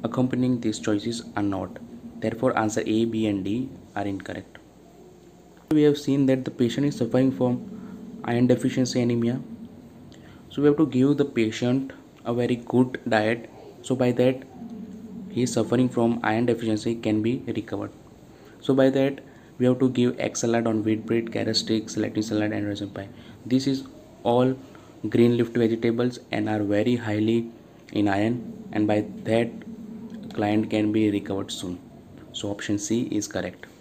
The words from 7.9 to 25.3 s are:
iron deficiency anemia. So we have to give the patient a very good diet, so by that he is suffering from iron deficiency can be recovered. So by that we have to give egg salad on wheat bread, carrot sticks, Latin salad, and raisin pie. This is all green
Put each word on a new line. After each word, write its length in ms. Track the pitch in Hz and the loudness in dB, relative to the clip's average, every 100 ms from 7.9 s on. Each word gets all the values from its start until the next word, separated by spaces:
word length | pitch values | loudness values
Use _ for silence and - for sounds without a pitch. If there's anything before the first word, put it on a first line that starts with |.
| - - - | -16 -16 -12
iron 240 | - 120 123 | -2 2 4
deficiency 520 | 123 131 131 127 127 | 4 2 0 0 0
anemia. 400 | 120 120 117 131 - - - - - - - - - - - | 0 2 0 -2 -6 -14 -16 -18 -20 -20 -20 -20 -20 -20 -12
So 100 | - | 2
we 80 | 147 | 4
have 80 | 147 | 4
to 100 | 156 | 2
give 300 | 127 135 143 | 4 4 4
the 80 | |
patient 720 | 143 - 110 110 123 131 135 - - - - | 2 2 0 2 0 0 -2 -12 -20 -12 -4
a 80 | |
very 220 | 120 120 120 | -2 0 -2
good 440 | - 123 127 - - | 2 2 2 0 0
diet, 400 | 113 107 120 - - - - | 2 2 0 -6 -18 -20 -18
so 160 | - 127 | -4 0
by 160 | 123 | 2
that 300 | 120 123 131 - - - - - - - - - | 4 2 2 -8 -16 -14 -12 -14 -14 -16 -14 -8
he 120 | - | -2
is 80 | 123 | 0
suffering 360 | 120 107 123 127 | 0 2 2 2
from 300 | 123 117 117 | 2 2 2
iron 220 | 110 110 123 | 0 0 2
deficiency 500 | 113 113 107 117 117 | 0 0 -2 -2 -2
can 260 | 110 107 | 0 2
be 180 | 110 135 123 | 0 -2 -4
recovered. 460 | 110 104 101 104 - - - - - - - | -6 -6 -8 -8 -12 -20 -20 -20 -20 -20 -10
So 140 | - | 0
by 160 | 135 135 | 6 6
that 300 | 135 135 139 - - - - | 6 0 -2 -14 -20 -20 0
we 80 | 123 | 2
have 120 | 127 | 4
to 100 | 131 | 2
give 300 | 120 120 - | 4 2 2
egg 180 | - - | -4 -2
salad 300 | 120 117 117 | 0 2 2
on 160 | 110 | 0
wheat 240 | 107 110 - | 0 0 0
bread, 240 | 117 117 | 0 0
carrot 240 | 110 107 110 | -4 -2 -2
sticks, 400 | - 110 - - | 0 -2 -2 -4
Latin 280 | 107 110 | -2 -2
salad, 260 | 107 107 104 | -2 0 0
and 160 | 104 104 | -2 -4
raisin 240 | 98 98 | -6 -8
pie. 180 | 98 98 - - - 107 | -10 -12 -16 -20 -16 -2
This 220 | 127 135 | 0 2
is 160 | 135 - - - - | -2 -6 -18 -20 -6
all 320 | 120 120 127 131 - - - - 107 | 2 4 4 0 -8 -20 -20 -10 -2
green 280 | 123 120 | 4 4